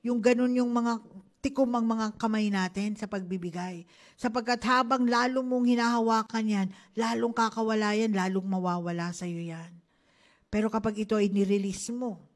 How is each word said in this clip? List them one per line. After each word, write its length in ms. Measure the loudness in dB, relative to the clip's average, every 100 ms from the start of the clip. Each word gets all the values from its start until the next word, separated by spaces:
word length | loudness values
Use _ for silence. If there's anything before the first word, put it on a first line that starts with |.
Yung 160 | -2 2
ganun 360 | 4 4 2 2
yung 160 | 2
mga 280 | 0 0 -4 -8 -20 -20 _
tikom 320 | -4 0 2
ang 160 | 2 0
mga 180 | 0 -2 -2
kamay 320 | -2 0 0
natin 440 | 0 -2 -2 -6 -6
sa 120 | -6
pagbibigay. 800 | -8 -6 -6 -6 -6 -8 -10 -16 -20 -20 _
Sapagkat 440 | -2 -2 0 0 4
habang 400 | 2 4 2 4
lalo 320 | 2 2 0
mong 240 | 0 2 4
hinahawakan 760 | 4 4 2 2 2 0 -2
yan, 240 | 0 2 0 -4 -10
lalong 400 | -2 0 0 0
kakawala 640 | 0 0 0 0 0 0 0
yan, 160 | 0
lalong 320 | 0 0 -2
mawawala 680 | -2 -2 -2 -2 -4 -4 -6 -6
sa 80 |
iyo 160 | -8 -8
yan. 320 | -8 -12 -16 -20 _ _ _ _ _ _ _
Pero 160 | -2 0
kapag 320 | 0 -2 -2
ito 160 | 0 2
ay 160 | 2
nirelease 560 | 2 2 2 0 -6 -8 -6
mo 240 | -6 -8 -16